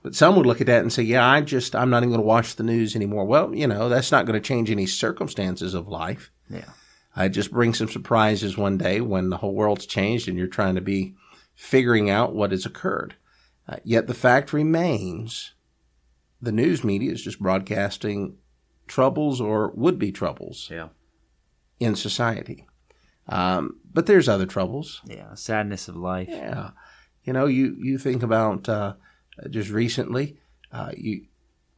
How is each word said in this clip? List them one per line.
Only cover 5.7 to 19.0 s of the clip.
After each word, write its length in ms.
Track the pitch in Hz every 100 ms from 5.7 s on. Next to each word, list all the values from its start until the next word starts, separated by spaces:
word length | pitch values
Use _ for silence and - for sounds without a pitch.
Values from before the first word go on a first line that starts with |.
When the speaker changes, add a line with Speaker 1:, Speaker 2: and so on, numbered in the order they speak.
Speaker 1:
of 140 | 92 92
life. 420 | 82 82 - - _ -
Speaker 2:
Yeah. 220 | 90 - - _ _ _ 95
Speaker 1:
Uh, 80 |
it 60 | 95
just 200 | 101 101
brings 280 | 120 117 113
some 100 | 110
surprises 720 | 95 - 117 107 101 101 95
one 180 | 101 95
day 240 | 92 101
when 300 | 117 95 92
the 80 | 90
whole 160 | 101
world's 320 | 101 104 98 -
changed 420 | 104 101 117 92
and 80 | 90
you're 100 | 92
trying 280 | - 95
to 60 | 92
be 340 | 95 98 95 - _ - _
figuring 560 | - - 131 123 110 104
out 240 | 101 120
what 160 | 101 101
has 160 | 95 -
occurred. 480 | - 190 - - - _ _ _ _ -
Uh, 80 | -
yet 220 | - 113 -
the 80 |
fact 380 | 120 123 131 143
remains, 1000 | 151 156 165 175 107 92 82 113 - - _ _ _ _ _ _ _ _ _
the 100 | 120
news 320 | 107 160 165
media 260 | 107 98 135
is 120 | 85
just 180 | 92 -
broadcasting 960 | 95 95 95 104 98 - 104 101 98 - _ _ _ _ -
troubles 540 | -